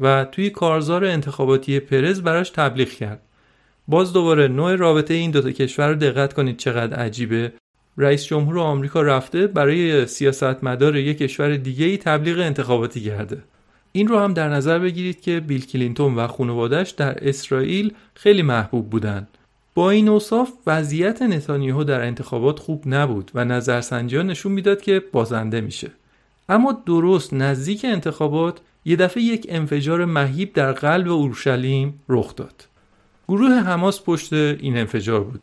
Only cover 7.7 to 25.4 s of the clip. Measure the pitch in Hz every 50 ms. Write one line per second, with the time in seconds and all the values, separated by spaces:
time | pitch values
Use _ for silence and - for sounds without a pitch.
7.7 | _ _ _ _ _ 139 139 139 143 143 147 - 156 151 147 151 170 175 165 151
8.7 | 143 135 135 139 - 165 147 147 135 131 160 - - 170 196 202 190 156 143 139
9.7 | 156 175 175 165 151 139 123 117 - - 143 135 135 - 143 131 131 131 135 127
10.7 | 123 123 139 151 147 143 135 147 151 147 143 131 - - 143 147 147 143 131 131
11.7 | 127 135 156 180 202 202 - 165 151 151 151 170 170 175 180 160 139 143 123 120
12.7 | 123 117 117 120 - 120 104 104 104 101 107 101 - - - _ _ _ _ _
13.7 | _ _ _ _ - 190 208 220 233 208 202 196 180 165 156 147 147 139 135 160
14.7 | 165 170 185 185 170 175 180 185 175 - - 185 170 170 160 147 139 131 131 -
15.7 | - 127 123 120 117 - 147 139 123 117 117 113 - - 131 120 120 117 117 120
16.7 | 139 170 190 - - - 143 135 135 - - 139 139 139 - - 131 131 135 160
17.7 | 180 196 208 214 - - _ _ _ - - 202 208 185 160 139 120 113 107 -
18.7 | - 120 107 104 110 110 107 104 101 98 101 - _ _ _ _ _ _ _ _
19.7 | _ 170 175 190 208 214 214 214 208 208 208 - 220 233 254 254 - - _ 160
20.7 | 156 160 151 143 151 160 175 214 226 240 254 226 175 147 143 - 143 139 135 131
21.7 | 131 147 151 147 135 123 120 120 123 - 127 - 127 117 117 143 151 151 - -
22.7 | 156 147 - 135 135 143 147 131 110 101 92 - - 120 120 120 123 123 120 131
23.7 | 120 123 120 - 127 120 120 120 127 151 180 190 165 - - 196 196 196 180 202
24.7 | 202 202 - 202 196 190 190 - - 123 113 117 120 110